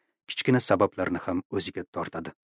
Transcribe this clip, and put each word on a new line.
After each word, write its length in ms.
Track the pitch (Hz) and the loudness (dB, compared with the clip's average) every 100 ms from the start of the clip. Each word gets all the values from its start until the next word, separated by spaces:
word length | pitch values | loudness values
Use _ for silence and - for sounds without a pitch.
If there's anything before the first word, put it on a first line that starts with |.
| _ _ | _ _
kichkina 360 | - - - 127 | -12 -4 2 4
sabablarni 600 | - 92 101 - 90 90 | 6 4 4 0 -4 -4
ham 240 | - 90 - | -4 -4 -2
o'ziga 360 | 98 - - | -2 -2 -4
tortadi. 500 | 85 90 82 82 80 - | -10 -8 -8 -8 -10 -14